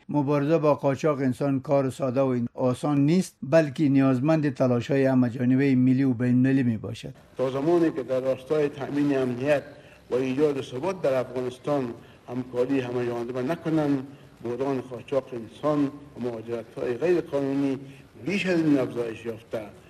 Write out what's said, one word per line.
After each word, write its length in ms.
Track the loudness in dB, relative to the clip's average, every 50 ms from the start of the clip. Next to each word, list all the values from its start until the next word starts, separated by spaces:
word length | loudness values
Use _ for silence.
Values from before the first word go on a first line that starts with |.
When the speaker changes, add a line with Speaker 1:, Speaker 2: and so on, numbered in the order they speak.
| _ -2
Speaker 1:
مبارزه 500 | 0 0 2 2 2 0 2 2 2 4
با 160 | 4 4 2
قاچاق 440 | 2 2 -2 0 2 0 0 0 2
انسان 420 | 0 -2 0 0 0 0 0 -2
کار 300 | 0 0 0 2 2 0
ساده 300 | -2 -4 -4 -2 0 0
و 200 | 0 2 0 0 -2 -4 -4
آسان 460 | -2 0 0 0 0 0 0 2 4
نیست، 360 | 4 4 4 2 0 -2 -6 -12
بلکه 460 | -2 2 4 4 4 2 0 0 2 4
نیازمند 680 | 4 4 4 4 4 2 2 2 2 2 2 0 0
تلاش‌های 500 | 0 2 2 2 0 0 0 0 2 2
همه‌جانبهٔ 680 | 4 4 4 2 2 0 0 2 2 4 4 4 4 4
ملی 300 | 4 4 4 4 4 2
و 80 | 2
بین‌المللی 500 | 0 0 2 2 4 4 4 4 4 2
می‌باشد. 520 | 2 2 0 -2 -4 -8 -10 -10 -12 -14 -16 -16 -20 -12 -6
Speaker 2:
تا 140 | -4 -4 -2
زمانی 400 | -2 0 2 2 4 4 4 2
که 120 | 0 -2
در 180 | -4 -2 -2 -2
راستای 480 | 0 0 -2 -2 -2 -2 0 0 0 0
تأمین 500 | -2 -6 -8 -4 -2 0 0 2 2 2
امنیت 440 | 0 -2 -2 -2 0 2 0 0 0 -6 -18 -20 -20 -20 -20 -18 -8 -4
و 40 | -2
ایجاد 480 | -2 0 0 0 2 2 0 0 -2
ثبات 400 | -6 -8 -8 -6 -4 -6 -4 -2
در 120 | 0 0 0
افغانستان 800 | 0 -2 -4 -4 -6 -6 -6 -8 -8 -4 -4 -2 -2 -2 -4 -8 -12 -16 -20 -20 -20 -14 -10
همکاری 520 | -8 -8 -8 -4 -2 -2 0 0 0 -2
همه 260 | -2 -2 -2 -4 -2
جانبه 360 | -2 -4 -4 -6 -6 -6 -4
نکنند، 640 | -2 -4 -4 -4 -2 -2 0 0 2 0 0 -2 -4 -8 -16 -20 -20 -20 -18 -12 -8
بحران 360 | -6 -4 -4 -2 -2 -2 -4
قاچاق 480 | -4 -8 -12 -12 -8 -4 -4 -4 -4 -4
انسان 520 | -10 -12 -12 -12 -10 -4 -2 0 0 2 0
و 340 | -2 -2 -8 -18 -16 -10 -8
مهاجرت‌های 760 | -6 -6 -6 -8 -8 -8 -8 -8 -8 -10 -10 -6 -4 -4 -4
غیر 260 | 0 2 2 2 2
قانونی 580 | 0 -2 -2 -2 -2 0 0 0 0 0 -2 -4 -8 -14 -18 -20 -20 -20 -18 -10 -6
بیش 220 | -4 -2 -2 0
از 140 | 0 0 2
این 180 | 4 4 4 2
افزایش 460 | 2 -2 -4 -4 -6 -6 -6 -8 -8
یافته 380 | -10 -10 -10 -10 -10 -10 -10 -10 -10 -16 -20 -20